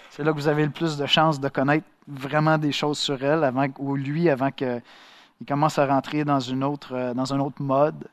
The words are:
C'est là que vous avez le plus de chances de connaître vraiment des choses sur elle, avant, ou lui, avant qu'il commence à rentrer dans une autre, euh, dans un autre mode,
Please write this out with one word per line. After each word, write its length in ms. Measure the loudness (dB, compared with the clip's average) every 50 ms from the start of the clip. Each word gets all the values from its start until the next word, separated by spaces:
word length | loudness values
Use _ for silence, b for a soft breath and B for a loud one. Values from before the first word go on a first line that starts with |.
| B B
C'est 140 | -10 -2 -2
là 80 | 0
que 60 | 0 2
vous 100 | 2 2
avez 180 | 2 2 2
le 60 | 0
plus 260 | 0 -2 -2 -2 -2 -2
de 80 | -4
chances 340 | 0 2 4 4 4 2 0
de 80 | -2 -2
connaître 380 | -2 0 2 2 2 0 0 -6 _ _ _ -16
vraiment 500 | -14 -10 -8 -2 0 2 4 4 4 4
des 140 | 2 0
choses 280 | -2 0 -2 -2 -2 -2
sur 240 | -2 -4 -4 -2 2
elle, 200 | 2 2 4 2
avant, 240 | 2 2 0 0 -2 -2 -6
ou 180 | -6 -4 -4
lui, 340 | -2 -2 -2 -2 2 2 2
avant 200 | 4 2 0 -2
qu'il 320 | -2 -2 -4 -4 -4 -4 B B B B B B B B B B B _ -8 -4
commence 300 | 0 0 2 2 2 2
à 80 | 2
rentrer 400 | 2 2 0 0 0 -2 -2 0
dans 140 | 2 0 0
une 240 | 0 -2 -4 -2 -2
autre, 320 | -2 -4 -4 -8 -8 -6
euh, 180 | -4 -4 -4 -2
dans 220 | -4 -4 -2 -2
un 40 | -2
autre 220 | -2 -4 -4 -6
mode, 460 | -2 0 4 4 4 2 2 -4 -14 -18